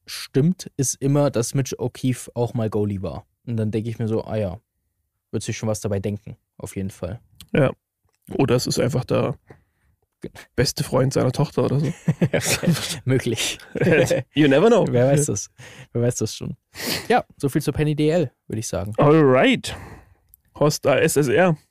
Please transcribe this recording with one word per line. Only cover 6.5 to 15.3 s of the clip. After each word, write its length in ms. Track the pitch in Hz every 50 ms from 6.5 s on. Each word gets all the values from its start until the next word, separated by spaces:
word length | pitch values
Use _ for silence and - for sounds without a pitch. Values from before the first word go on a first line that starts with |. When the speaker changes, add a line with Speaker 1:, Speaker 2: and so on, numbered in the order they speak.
| _ -
Speaker 1:
auf 180 | - - -
jeden 140 | 98 95 95
Fall. 300 | - - - 87 110 120 - _ _ - - - -
Speaker 2:
Ja. 180 | - 139 127 - - _ _ _ _ _ _ _ _ _ - -
Oder 220 | - 139 123 120
es 100 | 131 -
ist 140 | - - -
einfach 260 | 123 123 147 131 -
der 320 | - 120 117 117 127 - - _ - - - _ _ _ _ _ _ _ _ _ _ _ _
Speaker 1:
Ge- 100 | - - - - - - _
Speaker 2:
beste 280 | - 127 - - - 147
Freund 300 | - - - 131 135 -
seiner 180 | 139 120 127
Tochter 340 | 127 - 147 - - - 123
oder 140 | 123 123 139
so. 140 | 156 139 170 - - - 156 - 175 - - 160 - -
Speaker 1:
<laughs> 560 | - - - 185 160 - - - - 143 -
Möglich. 540 | 123 131 127 - 123 113 - - - - - - - -
Speaker 2:
<laughs> 580 | - - - 165 151 117 - - - - - _
You 140 | 143 156 139
never 200 | 135 143 185 233
know. 180 | 240 196 156 -
Speaker 1:
Wer 160 | 123 120 123 135
weiß 160 | 143 151 143
das? 240 | -